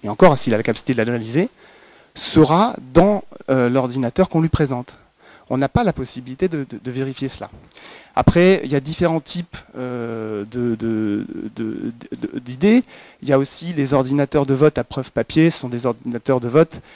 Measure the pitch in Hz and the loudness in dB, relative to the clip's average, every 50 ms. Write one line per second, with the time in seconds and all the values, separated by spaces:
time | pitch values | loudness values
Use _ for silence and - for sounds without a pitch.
0 | - 104 107 - 185 170 139 - - 127 110 110 110 120 107 - - - 123 117 | -10 -10 2 4 4 6 6 4 0 0 0 0 0 -2 -4 -2 -2 -2 -2 0
1 | 110 120 123 117 110 113 120 160 202 - - _ - - - _ _ _ _ _ | 0 -2 -2 -4 -6 -2 -2 -2 -2 -2 -6 _ -20 -20 -20 _ _ _ _ _
2 | _ _ _ - - - - 156 151 139 160 185 220 247 - - 127 127 127 170 | _ _ _ -8 -6 0 4 4 6 6 6 4 2 2 -2 -6 -12 0 4 4
3 | 180 208 208 190 - - - - - - 131 131 120 120 127 135 127 123 120 135 | 4 4 2 0 -4 -10 -18 -10 -2 0 2 2 2 2 2 0 0 0 -2 -4
4 | 123 117 - 185 185 - - 160 160 160 - - 151 131 131 123 127 - - - | -4 -2 0 0 0 2 2 0 2 2 0 0 0 -2 -2 -6 -8 -12 -18 -20
5 | _ _ _ _ _ - - _ _ - 123 131 139 - - 240 233 180 - - | _ _ _ _ _ -20 -20 _ _ -4 -2 -2 -2 0 0 0 0 0 -2 -2
6 | 131 - - 127 123 123 131 - 185 180 165 147 135 - 120 - - 131 123 131 | -8 -8 -10 -10 -12 -12 -6 -4 -4 -2 -2 -6 -8 -8 -12 -12 -10 -8 -6 -6
7 | 135 135 127 - 135 131 - - 101 - - - - _ - - - - - - | -6 -6 -6 -6 -8 -8 -8 -10 -12 -14 -16 -20 -20 _ -20 -20 -20 -20 -20 -20
8 | - _ _ - - - - 170 180 185 190 - - 131 147 139 131 151 160 - | -20 _ _ 2 4 4 6 6 6 6 6 4 2 -2 -2 -2 -2 -4 -2 0
9 | 175 160 165 156 - - - 175 170 - - - - _ - 127 127 127 123 120 | 0 0 0 -2 -2 -4 -6 -6 -8 -10 -16 -20 -20 _ -12 -10 -8 -8 -6 -6
10 | 117 117 113 113 110 110 107 101 104 110 117 123 120 120 113 113 117 113 110 107 | -6 -6 -8 -8 -8 -6 -6 -8 -8 -8 -6 -4 -2 -2 -2 -2 -2 -2 -2 -2
11 | 110 104 101 - - - - - - 107 - 117 113 110 - - - 117 117 117 | -2 -2 -2 -4 -4 -8 -10 -10 -12 -10 -8 -8 -6 -6 -6 -8 -8 -10 -10 -12
12 | - - - - - - - 127 123 123 127 131 180 208 226 254 - - - - | -14 -14 -10 -10 -10 -8 -8 -10 -12 -12 -4 0 2 4 4 4 2 -2 -10 -20
13 | - - _ _ - 143 135 135 139 - - - 165 175 170 147 139 127 143 135 | -20 -20 _ _ -2 0 2 2 2 -2 -6 -8 -8 -6 -4 -4 0 2 2 2
14 | 127 127 139 147 139 - - 147 139 135 135 131 151 151 - 127 117 - - 139 | 2 2 0 0 0 0 0 0 0 0 2 4 2 2 2 0 -6 -6 -8 -8
15 | 127 - - 120 113 - - 156 160 165 - - 131 120 120 117 127 120 113 - | -8 -4 -4 -4 -4 0 2 4 4 4 2 -2 -6 -8 -6 -4 -4 -4 -4 -4
16 | - 123 120 113 - 135 131 123 123 120 123 156 165 - - - - - - | -8 -8 -8 -4 -2 0 0 0 0 2 4 4 4 4 0 -10 -20 -20 -20